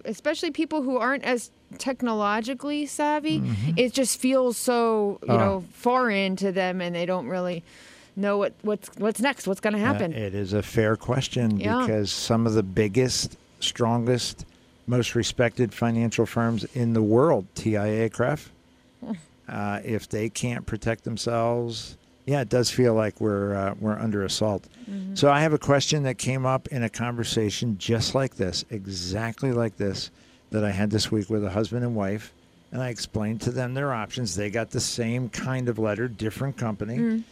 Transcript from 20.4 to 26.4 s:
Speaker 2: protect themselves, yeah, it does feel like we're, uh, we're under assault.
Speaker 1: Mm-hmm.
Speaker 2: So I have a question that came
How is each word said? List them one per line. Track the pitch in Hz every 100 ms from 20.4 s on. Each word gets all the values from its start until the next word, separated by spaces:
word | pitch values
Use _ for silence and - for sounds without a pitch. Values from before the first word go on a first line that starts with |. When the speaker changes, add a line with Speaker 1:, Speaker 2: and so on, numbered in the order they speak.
| 123 120 -
Speaker 2:
protect | 110 117 113
themselves, | - 110 117 117 117 120 117 113 - - _ _ -
yeah, | 143
it | 117
does | 131 120
feel | - 123
like | 110 107 -
we're, | 110 101 101
uh, | 98 98 98
we're | 107 107
under | 113 104
assault. | 95 - 107 95 - - -
Speaker 1:
Mm-hmm. | 196 190 196
Speaker 2:
So | 143
I | 143
have | 156
a | 151
question | - 143 - 156
that | 135 123
came | 127 131